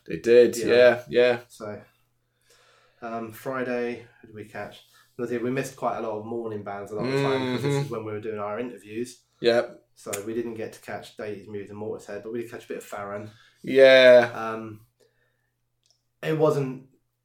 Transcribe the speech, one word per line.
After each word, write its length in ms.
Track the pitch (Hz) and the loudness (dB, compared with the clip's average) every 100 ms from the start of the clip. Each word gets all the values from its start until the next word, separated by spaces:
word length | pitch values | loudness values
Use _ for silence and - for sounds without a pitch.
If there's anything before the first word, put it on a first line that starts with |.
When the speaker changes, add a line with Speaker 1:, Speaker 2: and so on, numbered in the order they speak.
| - | -12
Speaker 1:
They 80 | 82 | -4
did, 400 | 117 120 117 - | 6 8 6 4
Speaker 2:
You 100 | - | 2
know. 80 | |
Speaker 1:
yeah, 280 | 117 123 117 - | 6 6 4 0
yeah. 300 | 120 123 117 - | 2 2 2 -6
Speaker 2:
So, 320 | - 107 104 - _ _ _ _ _ _ _ _ _ _ _ | -16 -14 -14 -16 _ _ _ _ _ _ _ _ _ _ _
um, 300 | 117 117 113 | -12 -10 -12
Friday, 760 | 110 135 131 123 120 120 117 113 _ | -12 -8 -6 -4 -4 -6 -8 -14 _
who 60 | 113 | -20
did 60 | |
we 120 | 107 101 | -18 -16
catch? 340 | 107 101 - _ _ _ - | -14 -14 -16 _ _ _ -10
We 80 | 120 | -6
did, 160 | 120 | -4
we 80 | 123 | -4
missed 260 | 131 131 - | -4 -6 -6
quite 200 | 123 113 | -6 -6
a 20 | |
lot 180 | 113 107 | -6 -8
of 60 | |
morning 400 | 110 117 113 107 | -8 -8 -8 -10
bands 260 | 101 101 101 | -10 -12 -10
a 60 | 107 | -8
lot 100 | 123 | -4
of 60 | |
the 100 | 139 | -2
time, 320 | 139 131 127 | -2 -2 -4
'cause 80 | 123 | -4
this 100 | 139 | -2
Speaker 1:
Mm-hmm. 100 | 139 | -2
Speaker 2:
is 60 | 139 | -4
when 140 | 113 | -8
we 80 | 110 | -10
were 80 | 104 | -10
doing 180 | 107 107 | -8 -8
our 180 | 104 104 | -8 -8
interviews. 600 | 123 104 101 110 123 - _ _ | -10 -14 -14 -10 -10 -12 _ _
Speaker 1:
Yep. 400 | 117 117 - - _ | 0 2 0 -6 _
Speaker 2:
So 160 | _ 110 101 107 | _ -12 -10 -8
we 80 | |
didn't 200 | 113 120 | -6 -6
get 180 | 110 107 | -8 -12
to 80 | - | -14
catch 360 | - 101 - - | -14 -14 -14 -14
Deity's 300 | 107 104 101 | -12 -12 -14
Muse 220 | 104 98 | -14 -14
and 80 | 104 | -12
Mortishead, 440 | 107 - - 101 | -10 -10 -12 -14
but 80 | 110 | -10
we 80 | 120 | -10
did 80 | 117 | -10
catch 140 | - | -14
a 40 | - | -14
bit 100 | 104 | -14
of 60 | |
Farron. 460 | - 104 101 101 107 - _ _ | -12 -12 -10 -10 -12 -18 _ _
Speaker 1:
Yeah. 680 | - 131 135 131 127 123 120 | 0 6 10 10 10 10 8
Speaker 2:
Um, 460 | 113 113 113 110 107 _ _ _ _ _ _ _ _ _ _ _ _ _ _ | 0 -8 -8 -10 -16 _ _ _ _ _ _ _ _ _ _ _ _ _ _
it 140 | 156 156 | -6 0
wasn't 500 | 151 143 131 127 - _ _ _ | 2 2 -4 -8 -16 _ _ _